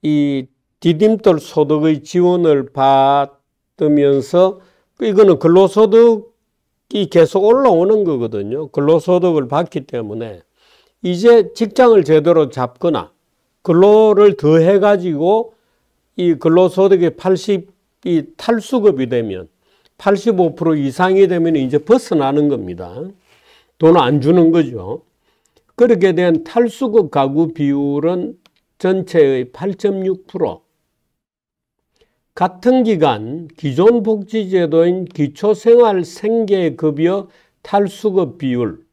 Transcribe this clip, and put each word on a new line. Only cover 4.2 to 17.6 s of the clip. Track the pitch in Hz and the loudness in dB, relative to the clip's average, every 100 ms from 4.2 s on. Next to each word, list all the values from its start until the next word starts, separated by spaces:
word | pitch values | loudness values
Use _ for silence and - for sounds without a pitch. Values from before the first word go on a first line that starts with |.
| 117 175 185 190 _ _ _ _ | 0 0 0 -2 _ _ _ _
이거는 | 226 196 202 165 | -4 2 4 4
근로소득이 | 165 175 190 208 220 220 233 220 214 _ _ _ _ _ _ 208 190 | 2 4 2 2 2 4 4 2 -6 _ _ _ _ _ _ -6 -2
계속 | 170 160 196 | 2 2 2
올라오는 | 208 254 269 170 185 214 | 2 2 2 2 2 0
거거든요. | 190 139 117 107 101 131 151 | 0 -4 -4 -6 -8 -10 -8
근로소득을 | - 143 160 156 180 180 156 127 | -4 0 0 2 0 0 -2 -2
받기 | 143 170 156 | -4 -4 -8
때문에 | 135 123 110 110 113 92 _ _ _ _ _ _ | -8 -10 -8 -10 -12 -14 _ _ _ _ _ _
이제 | 180 175 226 233 202 | -6 0 4 4 2
직장을 | - 220 - 247 220 | -4 -6 2 4 4
제대로 | 151 156 151 165 147 | 4 2 2 2 0
잡거나 | 135 123 _ 170 143 - _ _ _ _ _ | -4 -8 _ -4 -4 -8 _ _ _ _ _
근로를 | - 170 196 214 220 202 208 185 | -2 4 6 6 4 4 4 4
더 | 147 160 | 2 4
해가지고 | 165 202 202 208 180 147 165 220 226 _ _ _ _ _ _ - | 4 2 2 0 -2 -2 0 0 -2 _ _ _ _ _ _ -4
이 | 175 | -2
근로소득의 | 156 165 170 185 190 190 190 170 - | 0 2 2 2 2 2 2 0 -2
팔십, | 185 185 190 196 | -2 -2 -2 -6